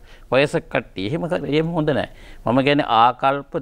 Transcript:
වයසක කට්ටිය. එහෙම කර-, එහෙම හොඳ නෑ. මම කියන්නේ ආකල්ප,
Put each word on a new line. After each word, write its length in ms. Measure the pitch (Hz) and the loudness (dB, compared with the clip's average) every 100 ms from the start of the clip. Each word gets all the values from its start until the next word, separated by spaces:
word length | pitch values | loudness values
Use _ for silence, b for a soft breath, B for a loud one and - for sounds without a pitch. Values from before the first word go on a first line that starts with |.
| b b b | b b b
වයසක 340 | 127 147 160 - | 0 2 -2 -4
කට්ටිය. 380 | 135 - - 98 | -6 -6 -6 -6
එහෙම 160 | 160 170 | -4 -4
කර-, 180 | 180 139 | -6 -2
එහෙම 220 | 147 165 | -2 -2
හොඳ 180 | 170 151 | -2 -2
නෑ. 200 | 123 90 - B B - | -2 -4 -10 B B -2
මම 140 | 127 | 0
කියන්නේ 260 | 135 147 - 113 | 2 0 2 4
ආකල්ප, 500 | 120 123 135 143 139 170 | 4 4 0 -2 -4 -8